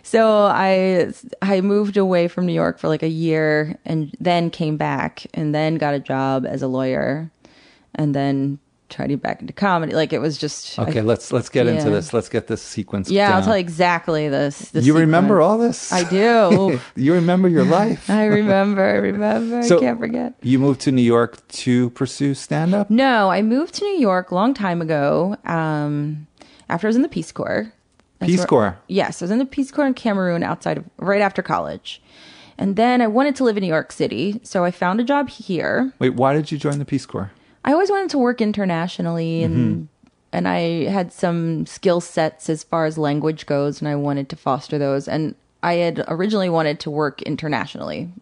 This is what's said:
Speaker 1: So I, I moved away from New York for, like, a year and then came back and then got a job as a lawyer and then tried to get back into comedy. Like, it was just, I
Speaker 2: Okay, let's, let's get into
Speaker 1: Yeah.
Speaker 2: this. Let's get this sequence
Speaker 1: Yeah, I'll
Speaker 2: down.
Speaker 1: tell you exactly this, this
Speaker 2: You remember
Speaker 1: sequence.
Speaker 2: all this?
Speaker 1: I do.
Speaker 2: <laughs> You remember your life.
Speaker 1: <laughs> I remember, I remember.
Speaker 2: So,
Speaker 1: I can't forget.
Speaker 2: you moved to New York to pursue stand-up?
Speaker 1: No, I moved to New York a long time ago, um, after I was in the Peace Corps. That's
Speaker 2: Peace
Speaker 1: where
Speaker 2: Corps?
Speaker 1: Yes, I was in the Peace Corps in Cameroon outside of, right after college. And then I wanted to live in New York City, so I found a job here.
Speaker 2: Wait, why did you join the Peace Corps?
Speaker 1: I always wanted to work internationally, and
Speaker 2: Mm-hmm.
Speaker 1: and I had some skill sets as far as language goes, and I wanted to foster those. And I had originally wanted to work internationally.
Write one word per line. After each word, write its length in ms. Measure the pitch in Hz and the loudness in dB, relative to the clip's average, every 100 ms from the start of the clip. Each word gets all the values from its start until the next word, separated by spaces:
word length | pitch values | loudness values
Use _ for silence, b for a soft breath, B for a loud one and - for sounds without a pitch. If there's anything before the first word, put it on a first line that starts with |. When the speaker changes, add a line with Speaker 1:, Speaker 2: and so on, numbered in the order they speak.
Speaker 1:
So 420 | - 226 220 208 202 | -2 2 4 6 4
I, 600 | 131 190 190 185 185 - - - - | 4 2 2 2 2 0 -4 -16 -6
I 200 | 196 190 | 0 2
moved 360 | 196 208 208 202 | 2 2 2 0
away 320 | 190 180 170 | 2 2 0
from 160 | - 180 | 0 0
New 60 | |
York 260 | 165 165 - | 0 0 -2
for, 100 | 160 | -2
like, 140 | 156 | -2
a 60 | 160 | -2
year 720 | 160 165 156 156 151 151 - - | -2 0 2 2 0 -2 -6 -4
and 280 | 160 147 - | -4 -4 -4
then 300 | 180 175 170 | 0 0 0
came 260 | - 160 151 | -2 -4 -2
back 500 | 151 139 156 - - | -2 -2 -4 -6 -14
and 200 | - 151 | -6 -2
then 220 | 151 156 160 | 0 0 0
got 180 | 147 | -2
a 40 | 143 | -2
job 440 | 135 135 135 135 | -4 -2 0 -2
as 160 | 127 135 | -2 -4
a 40 | 135 | -4
lawyer 640 | 127 131 131 135 143 160 _ b b b b b | -2 -2 -2 -2 -4 -8 _ b b b b b
and 200 | - 151 | -4 -2
then 440 | 139 139 139 139 143 _ _ _ | 0 0 0 -2 -4 _ _ _
tried 160 | - 135 | -8 -4
to 40 | |
get 80 | 139 | -4
back 180 | - - | -4 -8
into 120 | - | -10
comedy. 400 | - 202 175 160 | -2 0 0 0
Like, 180 | 156 151 | -2 0
it 60 | 131 | -2
was 180 | 151 151 | -2 -4
just, 420 | 147 - - - | -8 -8 -12 -6
I 40 | |
Speaker 2:
Okay, 160 | 113 117 | -2 0
let's, 320 | 107 117 - | 2 0 0
let's 160 | 127 - | -4 -2
get 180 | 131 123 | 0 2
into 180 | 110 | 2
Speaker 1:
Yeah. 60 | - | 2
Speaker 2:
this. 220 | 139 160 | 0 0
Let's 160 | 117 - | -4 -2
get 200 | 117 - | -6 -4
this 120 | 110 | -8
sequence 500 | - - 95 104 92 | -6 -10 -6 -6 -2
Speaker 1:
Yeah, 180 | 196 101 | 2 4
I'll 120 | - | 2
Speaker 2:
down. 40 | |
Speaker 1:
tell 120 | 214 202 | 2 0
you 40 | |
exactly 680 | 175 160 180 170 175 156 151 | -2 0 2 2 0 -2 0
this, 420 | 139 143 - - | 0 -2 -4 -6
this 140 | - | 2
Speaker 2:
You 120 | 127 156 | 4 6
remember 400 | 156 165 202 190 | 6 4 6 6
Speaker 1:
sequence. 100 | 170 | 6
Speaker 2:
all 80 | 220 | 4
this? 340 | 233 240 - | 0 -2 -2
Speaker 1:
I 120 | 180 175 | -2 0
do. 720 | 190 226 233 190 190 196 127 - | 2 4 6 6 6 4 0 -6
Speaker 2:
<laughs> 80 | - | -2
You 180 | 135 | 2
remember 340 | 175 170 180 185 | 4 4 4 4
your 160 | 170 | 4
life. 440 | 185 170 226 - - | 4 4 2 -2 0
Speaker 1:
<laughs> 0 | |
I 140 | 214 214 | 2 4
remember, 560 | 208 214 190 202 196 | 2 4 2 2 2
I 120 | 196 202 | 2 2
remember. 680 | 196 202 208 220 226 240 | 0 0 0 0 -2 -2
Speaker 2:
So, 160 | 233 175 | 4 4
Speaker 1:
I 20 | |
can't 180 | - 233 | 4 -2
forget. 360 | 78 - - - | -4 -4 -6 -6
Speaker 2:
you 160 | 120 131 | 0 2
moved 220 | 139 127 | 2 2
to 100 | 147 | 0
New 100 | 127 | 2
York 440 | 120 117 117 - _ | 4 4 2 -4 _
to 420 | - 131 123 123 | -8 0 2 0
pursue 440 | - 131 - 143 | -2 -6 -2 -4
stand-up? 560 | 135 - 151 165 202 202 | -4 -4 -2 0 0 2
Speaker 1:
No, 400 | 226 269 233 196 | 2 4 4 2
I 100 | 180 | 2
moved 320 | 214 254 349 - | 0 0 -2 -4
to 80 | 403 | -4
New 120 | 381 | 0
York 300 | 214 185 185 | 2 0 -2
a 40 | |
long 180 | 180 233 | 0 0
time 280 | 262 196 170 | 0 -2 -2
ago, 540 | 160 156 143 156 185 214 - | -2 0 2 2 0 -4 -4
um, 800 | 165 160 151 147 147 147 151 151 _ B B B | -2 -2 -2 -2 -2 -4 -8 -14 _ B B B
after 160 | 170 220 | -2 0
I 40 | |
was 60 | 233 | 2
in 60 | |
the 60 | 311 | 0
Peace 240 | 175 160 | -2 -8
Corps. 400 | - - - 220 _ _ _ _ - | -8 -4 -4 -6 _ _ _ _ -6
That's 120 | 180 | 0
Speaker 2:
Peace 100 | 185 | 0
Speaker 1:
where 60 | 180 | 4
Speaker 2:
Corps? 320 | 135 104 90 - | 2 2 -2 -6
Speaker 1:
Yes, 340 | 185 - - | -2 -2 -4
I 20 | |
was 60 | 175 | -4
in 80 | 226 | -2
the 80 | 269 | -2
Peace 240 | - 269 | -4 -6
Corps 160 | - 277 | -2 -2
in 80 | |
Cameroon 480 | 254 233 196 180 170 | 0 -2 0 0 -2
outside 340 | - - 170 156 | -4 -4 -4 -6
of, 80 | - - | -8 -8
right 240 | 175 202 | -2 0
after 180 | 202 - | 0 -2
college. 640 | 180 90 73 80 - - B B B B B B | -2 -2 -2 -8 -14 -18 B B B B B B
And 180 | 196 196 | -2 2
then 240 | 240 247 | 2 4
I 60 | 226 | 2
wanted 300 | 220 285 269 | 2 0 2
to 80 | |
live 120 | 254 208 | 0 0
in 60 | |
New 60 | 185 | 0
York 220 | 156 - | -2 -2
City, 460 | - 135 104 185 214 | -4 -4 -2 -4 -4
so 220 | - 190 | -4 -2
I 60 | 175 | -2
found 300 | - 180 220 | 0 -2 0
a 40 | |
job 260 | 240 285 269 | 0 0 -2
here. 640 | - 214 170 - 113 262 - | -8 -6 -4 0 0 -2 0
Speaker 2:
Wait, 120 | 131 | -2
why 200 | 117 135 | 2 2
did 160 | 147 151 | 2 -2
you 60 | 147 | -4
join 200 | 151 143 | -2 -4
the 60 | |
Peace 220 | 139 139 - | -2 -4 -4
Corps? 240 | - 98 _ b b | -8 -8 _ b b
Speaker 1:
I 80 | - | 0
always 180 | 311 392 | 2 2
wanted 200 | 392 359 | 0 0
to 80 | 294 | 0
work 240 | 240 240 | 0 0
internationally, 1000 | 214 208 190 165 175 - 170 170 165 165 | -2 0 -2 -2 -4 -4 -4 -2 -2 0
and 100 | 165 | 0
Speaker 2:
Mm-hmm. 300 | - 160 165 156 _ _ _ - | 0 0 -2 -8 _ _ _ -8
Speaker 1:
and 140 | 175 180 | -4 0
I 420 | 175 170 170 139 | 0 0 -2 0
had 200 | 196 175 | -2 -4
some 520 | - 180 170 165 160 | -4 -2 0 -2 -4
skill 360 | 160 - 190 175 | -6 -2 0 0
sets 480 | - - 156 - - | -2 -2 -2 -4 -6
as 140 | 156 | -6
far 200 | - 165 | -2 -2
as 140 | 156 156 | -2 0
language 480 | 151 147 156 156 - | -2 0 -2 -4 -4
goes, 340 | 143 143 143 | -2 -2 -4
and 80 | 151 | -4
I 60 | |
wanted 340 | 143 143 143 139 | -2 -2 -4 -6
to 60 | 160 | -6
foster 400 | 147 131 - 151 | -4 -4 -4 -2
those. 300 | 139 139 135 | 0 -2 -2
And 280 | 156 156 - _ - | -4 -4 -8 _ -6
I 120 | 175 | -2
had 300 | 175 170 160 - | 0 0 -2 -6
originally 420 | 160 202 214 185 | -2 -2 0 0
wanted 300 | 165 151 151 | 0 0 -2
to 100 | 160 | -6
work 320 | 147 147 - | -4 -4 -4
internationally. 880 | - 147 156 127 - - 78 78 175 180 | -8 -6 -4 -4 -6 -10 -10 -8 -10 -12